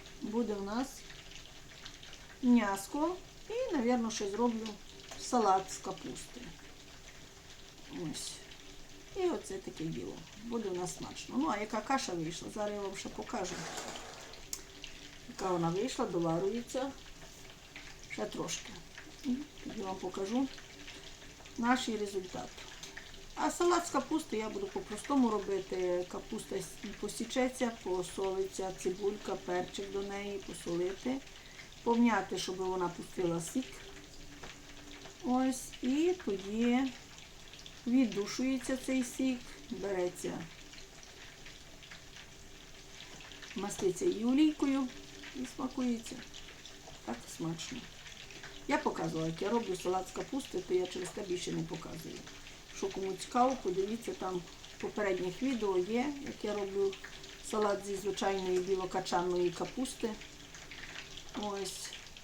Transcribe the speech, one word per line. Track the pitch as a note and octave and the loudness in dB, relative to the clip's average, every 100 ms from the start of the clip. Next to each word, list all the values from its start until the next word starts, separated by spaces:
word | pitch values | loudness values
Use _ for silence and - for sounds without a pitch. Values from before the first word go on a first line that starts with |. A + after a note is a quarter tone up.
| - - | -12 -8
Буде | G#3+ A3 G#3+ | -2 2 2
в | G3+ | 2
нас | G3 A3 C4+ - - - - - - - - - - - - - - - | 0 0 -2 -4 -12 -14 -12 -14 -14 -14 -14 -14 -14 -14 -14 -14 -14 2
м'яско. | B3+ A#3+ G#3 G3 - C#4+ D#4+ F4+ - - - | 10 10 10 2 0 2 2 2 -8 -14 -4
І, | A#4 C5 | 0 2
навірно, | E4 A#3 B3 A3+ | 4 6 6 4
ще | - G3+ | 0 0
зроблю | G#3 A#3+ A3 A3 G3+ - - - - | 4 4 4 -2 -8 -12 -14 -12 -8
салат | - B3 G#3 F#3+ F#3+ | 2 6 8 6 4
з | - | -6
капусти. | - - C3+ - - B3 B3 - - - - - - - - - - - - - - | -6 -6 -6 -8 -10 -12 -12 -12 -14 -16 -16 -16 -16 -16 -16 -16 -16 -16 -16 -16 -10
Ось. | D3+ E3 - - - - - - - - - - G4+ | -4 -4 -4 -6 -8 -12 -14 -14 -14 -14 -14 -8 2
І | F4+ | 4
оце | G#3+ - | 2 -2
таке | F#3+ - - | -6 -6 -4
діло. | D#3+ D#3+ F#2+ - - - | -2 -2 -4 -8 -12 -10
Буде | A3+ A#3 G#3 | -2 0 0
в | F3+ | 0
нас | F3+ - | -2 -4
смачно. | - - - A3+ | -8 -8 -2 2
Ну, | D4+ | 2
а | G#3 | 2
яка | G#3+ A3 | 0 -2
каша | - C4+ A3+ | 2 2 2
вийшла, | F3 D#3+ E3+ G#3 | 0 -2 -4 -6
зараз | A3 G#3 | -2 0
я | G#3 | 0
вам | G3 G3+ | -2 -4
ще | A3 | -6
покажу. | - G#3+ A#3+ F#3+ - E3 - - - - - - - - - - - - - - - - | -6 -4 -2 -2 -2 -4 -4 -6 -8 -10 -12 -12 -12 -10 -10 -10 -12 -12 -10 -12 -14 -12
Яка | - F#3+ | -2 2
вона | F3+ E3+ | 4 4
вийшла, | F3+ B3 - A3+ | 4 2 2 2
доварюється. | F3 E3+ E3 G3 A#3 A#3+ C4 C4+ - - - - - - - - - - - - - | 4 4 4 2 0 0 0 0 -2 -12 -14 -14 -14 -16 -16 -16 -14 -14 -14 -10 -4
Ще | |
трошки. | G#3 - D3 - - F#3 - - - - | -4 -2 -4 -4 -8 -12 -12 -14 -14 -6
І | C#4+ B3+ D4+ - | 0 0 -2 -10
тоді | - A3 | -8 -6
вам | F#3+ F#3+ | -4 -2
покажу | F#3 F#3 G3 A#3+ C4+ - - - - - - - - - - - | -4 -2 0 2 2 -2 -14 -14 -12 -12 -14 -14 -14 -14 -12 0
наш | A#3 B3+ - | 6 6 4
результат. | G#3+ G3+ G3 F#3 - - - - - - - - - - | 0 0 -2 -4 -6 -6 -10 -12 -12 -12 -12 -12 -14 -10
А | - D4 | 0 2
салат | - F4 F4 F4 | 6 6 6 4
з | |
капусти | C#4+ - D#4 - G#3+ | 0 2 0 0 0
я | A3 | 0
буду | G4 G4 | -2 -2
по-простому | - - G#3 - C#4+ A#3+ | -4 -4 -6 2 6 6
робити. | G#3+ G3 G3 F3+ F#3 F3+ F3+ F3+ | 6 2 0 0 0 4 2 0
Капуста | G3+ - A3 - G3 | -4 -6 -6 -4 -4
с-, | E3+ - G#3 - | -4 -8 -8 -6
посічеться, | G#3 - A#3 C4 B3+ B3+ A#3+ A#3 | -6 -4 -2 2 2 4 0 0
посолиться, | F#3+ F#3 E3+ - F#3+ F#3+ F#3+ - F#3+ F#3+ | 0 0 0 0 0 2 0 0 -4 0
цибулька, | F#3 F#3+ G3+ G#3 - | 0 2 0 0 -2
перчик | F#3+ - F3 - - G3 | -4 0 0 0 -4 -2
до | G3 | -2
неї, | G3 G3 G3+ G3+ - | -2 -2 -2 -4 -6
посолити. | F3 - E3+ F3+ G3 B3+ C4+ - - - - - - | -6 -2 2 2 0 -2 -2 -4 -14 -16 -14 -14 -4
Пом'яти, | - A#3 A#3+ G3+ - F3+ | 4 8 8 8 2 -2
щоб | - F#3 | -2 0
вона | F#3 F#3 F3+ | 2 2 2
пустила | E3+ E3+ - F3 E3+ | 0 -6 2 4 4
сік. | E3 C4 B3+ - - - - - - - - - - - - - - - | 2 0 0 -6 -12 -14 -14 -12 -12 -12 -12 -12 -14 -14 -12 -12 -12 -4
Ось, | - B3+ C4 B3+ - - | 2 6 6 2 -4 -2
і | B3+ C#4 E4+ F4+ | 2 6 6 4
тоді | - G3 G3 A3 A#3+ B3 C4+ - - - - - - - - - - | 2 0 0 4 6 6 4 -2 -14 -16 -16 -16 -16 -14 -14 -6 4
віддушується | B3 A#3+ F#3+ G#3 - B3+ C4+ - C4 - | 8 8 4 0 2 2 2 2 0 2
цей | C4 | 2
сік, | B3 - C4 B3 - - - | 2 2 2 2 -2 -12 -8
береться, | F#3+ G3 F#3+ F3+ - E3+ E3+ E3 - - - - - - - - - - - - - - - - - - - - - - - - - - - - - - - | -4 0 2 2 0 -4 -4 -6 -12 -14 -14 -14 -16 -16 -14 -16 -14 -14 -14 -16 -16 -14 -14 -14 -16 -16 -16 -16 -16 -16 -16 -14 -14 -12 -12 -12 -12 -8 -4
маститься | G3+ - F#3+ E3+ | -2 2 2 4
і | F3 G3 | 4 4
олійкою, | A#3 C4 D#4 D4+ C#4 C4+ B3+ - - - - C#4 | 6 8 8 8 4 4 2 -2 -12 -12 -10 -6
і | B3+ - | -6 -4
смакується. | B3+ - B3 A#3 - - - - - - - - - - | -4 0 2 2 -2 -10 -10 -12 -12 -14 -14 -14 -14 -12
Так | - A#2+ - - | -6 -6 -6 -4
смачно. | E3 E3 - - - - - - - - - - - | -2 -2 -4 -8 -10 -12 -14 -12 -12 -12 -12 -10 0
Я | D4 | 2
показувала, | B3 - E3 E3 D#3+ | 2 2 0 2 0
як | D#3+ | 2
я | G3 | 4
роблю | A#3 G3+ F3+ | 4 2 0
салат | F3 F#3 - | 2 2 0
з | |
капусти, | - F3+ C4+ - F#4 | -4 -2 -2 -2 -4
то | - | 2
я | F3+ F3+ | 4 4
через | - F3 | 0 -4
те | - | -4
більше | G3+ F3+ - | -2 0 0
не | E3 | -2
показую. | - E3 - D#2 D#2+ - - - - - - - | -2 -4 -6 -8 -8 -10 -10 -12 -14 -14 -12 -4
Що | F#3+ | -2
кому | F#3+ F#3+ | 0 -2
цікаво, | F#3+ - B3 B3+ C4 | -2 2 6 6 6
подивіться, | G3+ F3+ G3 A3+ A#3+ | 2 2 2 0 -2
там | - F#3+ F3+ E3+ - - - | -2 0 -2 -4 -12 -14 -4
в | |
попередніх | G3+ - G#3 F#3 F3+ F3 | -2 2 2 4 0 0
відео | C4 A#3+ G#3 F#3 | 2 4 4 4
є, | F3+ A#3 C#4+ C#4 C#4+ | 6 4 2 0 -4
як | - | -4
я | G#3 | 0
роблю | G#3 G3 G3 G3 - - - - - - | 0 0 4 4 2 -8 -12 -12 -12 -2
салат | A3 G#3+ G3 G3 | 4 4 4 0
зі | G3 | -2
звичайної | G3+ F#3+ G3+ G3 F#3 F3+ | 0 2 4 4 4 4
білокачанної | F3+ F#3 F#3 F#3+ - F3+ F3+ F3+ F3 | 6 2 2 0 2 4 4 6 4
капусти. | E3 D#3+ - B3+ - A3+ G#3+ - - - - - - - - - - - - | 2 -2 0 -2 0 -2 -2 -8 -14 -14 -14 -12 -12 -10 -10 -10 -10 -8 -4
Ось, | G#3 G3 F#3 - - - - - | -2 -2 -2 -4 -8 -10 -12 -14